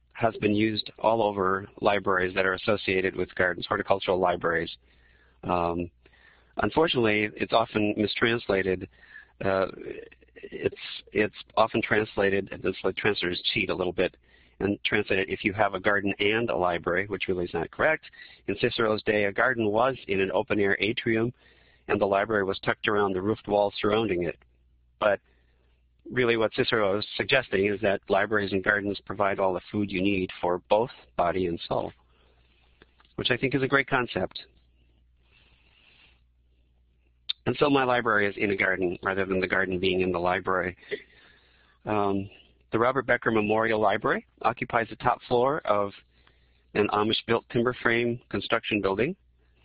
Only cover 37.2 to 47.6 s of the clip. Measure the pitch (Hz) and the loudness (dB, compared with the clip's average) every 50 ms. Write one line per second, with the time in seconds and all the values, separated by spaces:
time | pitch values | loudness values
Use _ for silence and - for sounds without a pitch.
37.2 | _ - - _ - 123 123 - 156 143 143 135 127 127 123 120 113 117 107 104 | _ -12 -12 _ -4 -4 0 2 4 4 4 4 4 4 2 2 4 4 4 4
38.2 | 101 101 98 - 110 101 98 95 101 95 92 92 92 87 92 - - 98 95 95 | 4 2 2 0 0 0 2 2 2 2 2 2 0 -2 -2 -2 -2 -2 0 0
39.2 | 95 92 95 92 92 92 95 95 95 92 92 90 95 92 90 92 92 92 90 85 | 0 0 0 0 0 0 0 0 0 0 0 0 0 0 2 2 0 0 0 0
40.2 | 87 90 92 98 90 92 95 90 87 92 90 - - - - - - _ _ - | 0 0 0 0 0 -2 -2 0 -2 -2 -6 -8 -12 -12 -12 -12 -12 _ _ -20
41.2 | - - - _ _ _ _ _ _ _ _ _ - - 107 104 101 98 98 98 | -20 -20 -20 _ _ _ _ _ _ _ _ _ -6 -2 -2 0 0 0 -2 -2
42.2 | 98 98 - - - _ _ _ _ _ - 110 117 127 131 135 120 127 123 120 | -4 -8 -12 -20 -20 _ _ _ _ _ 2 2 4 4 2 2 2 2 0 2
43.2 | - 123 113 110 104 104 107 110 113 113 110 107 110 98 101 107 - 135 170 226 | 2 2 2 2 4 4 2 2 2 2 2 2 2 2 2 2 0 -2 -2 -2
44.2 | - _ _ - - 110 120 - - - - 117 113 - 110 - - 123 117 - | -6 _ _ -4 -2 -2 -2 -2 -4 -2 0 -2 -2 -2 -6 -2 0 0 0 0
45.2 | - - 123 120 123 135 147 - - - 104 104 101 101 - - - _ _ _ | 0 0 2 4 4 2 2 0 0 0 2 2 0 -2 -4 -10 -20 _ _ _
46.2 | _ _ _ _ _ _ _ _ _ _ - 107 104 104 - 104 104 110 110 - | _ _ _ _ _ _ _ _ _ _ 0 0 0 2 2 0 2 0 0 -2
47.2 | - - 117 113 - - - 120 | 0 0 -2 -2 -2 -2 -2 0